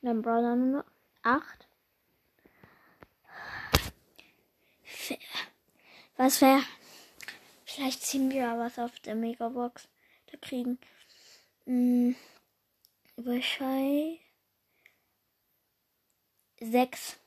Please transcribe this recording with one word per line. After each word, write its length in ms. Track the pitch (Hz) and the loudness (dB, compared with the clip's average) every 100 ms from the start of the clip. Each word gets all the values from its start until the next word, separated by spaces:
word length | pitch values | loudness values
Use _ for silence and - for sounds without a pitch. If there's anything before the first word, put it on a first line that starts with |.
Und 60 | 254 | 0
dann 140 | 226 | -2
Brawler 320 | 233 233 240 240 | 2 2 4 2
nur 240 | 254 277 | 2 0
noch 120 | - _ _ _ | -4 _ _ _
acht. 460 | - 269 - - - _ _ _ _ _ _ _ _ _ - _ _ _ - _ _ - - - - - - - _ _ - _ _ _ _ _ | 0 0 0 -18 -20 _ _ _ _ _ _ _ _ _ -20 _ _ _ -20 _ _ -16 -12 -12 0 0 0 -14 _ _ -20 _ _ _ _ _
F-, 360 | - - - - - - - _ _ _ _ - - - | -20 -12 -10 -10 -8 -10 -10 _ _ _ _ -20 -20 2
was 240 | 262 262 | 2 6
wär? 220 | 269 269 262 - - - - - - - - - | 6 6 4 -10 -20 -20 -20 -20 -18 -18 -20 -20
Vielleicht 380 | - - 269 254 | -16 -6 -4 -4
ziehen 300 | - 277 262 | -4 0 0
wir 260 | 269 247 233 | 0 -2 -2
was 220 | 233 240 | -4 -4
auf 200 | 240 - | -8 -8
der 120 | - | -8
Megabox 760 | 214 226 240 233 254 240 - - _ _ _ _ | -4 -4 -4 -6 -4 -6 -6 -20 _ _ _ _
da 60 | - | -20
kriegen. 420 | - 254 247 247 - _ _ - - - _ _ - | -10 -6 -4 -6 -8 _ _ -20 -20 -20 _ _ -2
Hm, 500 | 247 247 247 247 254 - - _ _ _ _ _ _ _ - | 2 4 6 4 0 -8 -20 _ _ _ _ _ _ _ -12
wahrscheinlich 1000 | 240 247 254 - 262 269 269 285 311 330 _ _ _ _ _ _ _ _ _ _ _ _ _ _ _ _ _ _ _ _ _ _ _ _ | -4 -2 -2 -4 -2 0 2 2 0 -6 _ _ _ _ _ _ _ _ _ _ _ _ _ _ _ _ _ _ _ _ _ _ _ _
sechs 580 | 226 240 254 - - - | 0 2 2 -2 -14 -16